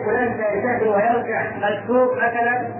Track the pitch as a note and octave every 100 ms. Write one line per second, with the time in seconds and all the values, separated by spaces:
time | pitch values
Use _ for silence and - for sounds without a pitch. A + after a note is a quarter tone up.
0 | G#3+ A#3 A#3+ G#3+ G#3+ G3+ B3 A#3+ A3 G3+
1 | A3+ A#3+ - - - - G3+ G#3 G#3+ B3+
2 | B3+ - A#3 A#3 A#3+ - -